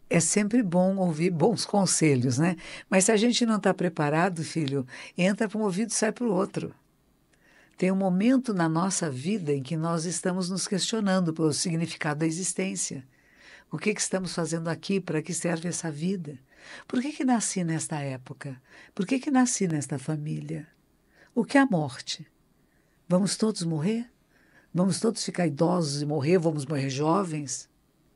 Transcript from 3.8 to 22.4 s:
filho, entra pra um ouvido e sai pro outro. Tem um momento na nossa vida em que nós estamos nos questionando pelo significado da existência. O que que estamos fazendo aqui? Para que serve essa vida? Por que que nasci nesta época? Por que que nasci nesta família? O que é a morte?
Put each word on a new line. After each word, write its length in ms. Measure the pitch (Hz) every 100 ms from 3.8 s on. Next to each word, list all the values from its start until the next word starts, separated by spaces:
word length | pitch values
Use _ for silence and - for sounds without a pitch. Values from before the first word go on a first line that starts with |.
| 180 170 147 156 190 165
filho, 420 | 147 165 139 139 131 - - -
entra 320 | 180 202 220
pra 100 | 214
um 40 |
ouvido 280 | 214 180 226
e 40 |
sai 160 | - 214
pro 220 | 208 240
outro. 420 | 185 196 - - - _ _ _ _ _ _ _ _ _ -
Tem 140 | 185
um 40 | 190
momento 560 | 190 180 226 269 247
na 160 | 190 165
nossa 400 | 160 190 - 165
vida 440 | 127 151 214 151
em 100 | 143
que 140 | 127 165
nós 280 | 165 170
estamos 460 | 165 165 185 180 180
nos 160 | 185 -
questionando 640 | 185 - 220 196 190 170
pelo 200 | 160 156
significado 680 | 143 185 165 165 - 165 147
da 60 | 160
existência. 800 | 160 185 - 190 190 - 135 - _ _ _ - - _
O 80 | 151
que 160 | 214
que 60 | 214
estamos 340 | - 190 180
fazendo 320 | - 160 165 165
aqui? 340 | 160 - 196
Para 220 | 185 156
que 100 | 160
serve 360 | 170 175 170 170
essa 200 | - 165
vida? 480 | 143 175 196 147 139 _ _ - - -
Por 120 | 254
que 120 | 269
que 120 | 311
nasci 380 | 262 240 - 190
nesta 380 | 170 156 156 156
época? 600 | 139 131 127 143 143 131 _ - -
Por 140 | - 185
que 140 | 262
que 100 | 302
nasci 380 | 254 247 - 190
nesta 280 | 156 139 143
família? 680 | - 151 151 151 147 156 - _ _ _ _ _ _
O 120 | -
que 120 | - 277
é 40 |
a 60 | 269
morte? 600 | 180 147 - - - - _